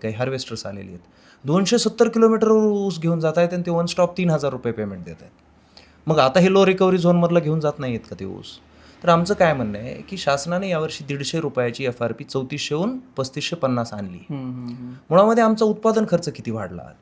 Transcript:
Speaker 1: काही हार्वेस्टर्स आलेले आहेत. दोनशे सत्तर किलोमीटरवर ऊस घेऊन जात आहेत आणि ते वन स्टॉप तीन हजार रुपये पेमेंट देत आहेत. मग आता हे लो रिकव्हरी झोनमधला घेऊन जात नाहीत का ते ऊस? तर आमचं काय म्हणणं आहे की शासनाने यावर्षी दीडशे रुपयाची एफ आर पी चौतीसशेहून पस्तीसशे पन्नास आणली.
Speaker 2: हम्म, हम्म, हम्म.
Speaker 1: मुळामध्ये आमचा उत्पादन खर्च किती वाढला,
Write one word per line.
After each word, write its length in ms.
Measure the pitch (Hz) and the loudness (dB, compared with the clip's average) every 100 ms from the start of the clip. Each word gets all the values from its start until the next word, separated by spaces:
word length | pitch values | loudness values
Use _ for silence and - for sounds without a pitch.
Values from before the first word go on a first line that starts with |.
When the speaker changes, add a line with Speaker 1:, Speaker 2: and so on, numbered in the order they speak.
Speaker 1:
काही 120 | 110 | -6
हार्वेस्टर्स 520 | 110 131 131 - 110 104 | -4 -4 -4 -8 -10 -10
आलेले 220 | 98 95 | -12 -14
आहेत. 100 | 87 - _ _ _ | -18 -20 _ _ _
दोनशे 340 | 135 175 190 233 | -2 0 2 2
सत्तर 300 | 220 220 226 | 2 2 2
किलोमीटरवर 540 | 226 226 220 220 220 | 4 4 4 4 4
ऊस 380 | 214 202 196 160 | 4 0 -2 -2
घेऊन 200 | 165 170 | -2 0
जात 120 | 156 165 | 0 2
आहेत 120 | 175 | 0
आणि 100 | 180 175 | 0 -2
ते 40 | |
वन 160 | 170 170 | -2 -2
स्टॉप 320 | - 175 180 | 0 0 2
तीन 120 | 175 | 0
हजार 200 | 151 139 | 2 0
रुपये 220 | 127 117 | -4 -4
पेमेंट 320 | 110 104 92 | -4 -6 -8
देत 100 | 85 82 | -14 -16
आहेत. 120 | - _ _ _ _ _ - _ - | -20 _ _ _ _ _ -20 _ 0
मग 120 | 156 | 4
आता 220 | 131 185 | 4 6
हे 120 | 185 | 6
लो 140 | 190 190 | 6 6
रिकव्हरी 320 | 190 185 185 | 4 4 4
झोनमधला 420 | 170 175 170 175 | 4 4 4 2
घेऊन 200 | 151 160 | 2 0
जात 120 | 151 143 | -2 -4
नाहीत 220 | 131 113 | -4 -6
का 160 | - 87 | -8 -12
ते 40 | |
ऊस? 220 | 95 95 - - _ - - - | -12 -12 -16 -20 _ -20 -20 -4
तर 60 | 170 | 2
आमचं 260 | 170 175 | 4 4
काय 180 | 202 170 | 2 2
म्हणणं 260 | 139 110 101 | 2 -2 -6
आहे 160 | 123 | -10
की 220 | - - 190 | -12 -12 -6
शासनाने 520 | 143 139 165 180 196 | -2 -2 -2 -4 -2
यावर्षी 360 | 165 156 - 143 | -2 -4 -6 -8
दीडशे 320 | 143 131 165 | -6 -4 -4
रुपयाची 440 | 147 131 120 120 | -2 -2 -2 -2
एफ 180 | 131 117 | -4 -2
आर 100 | 117 | -4
पी 120 | 113 | -6
चौतीसशेहून 760 | 143 135 131 147 - 151 208 254 | -8 -6 -6 -6 -4 -2 -2 -4
पस्तीसशे 580 | - - 131 151 - - | -8 -8 -6 -6 -8 -4
पन्नास 360 | 135 123 117 | -2 -2 -4
आणली. 340 | 107 95 90 - | -8 -10 -12 -12
Speaker 2:
हम्म, 220 | 139 127 | -10 -8
हम्म, 160 | 127 120 | -10 -12
हम्म. 240 | 120 123 131 - | -12 -14 -14 0
Speaker 1:
मुळामध्ये 340 | 170 214 233 | 4 4 4
आमचा 200 | 220 220 | 2 2
उत्पादन 400 | 220 208 220 214 214 | 0 0 0 0 0
खर्च 180 | 170 160 | -2 -2
किती 180 | - 117 | -8 -8
वाढला, 320 | 110 95 87 62 - | -6 -8 -12 -16 -6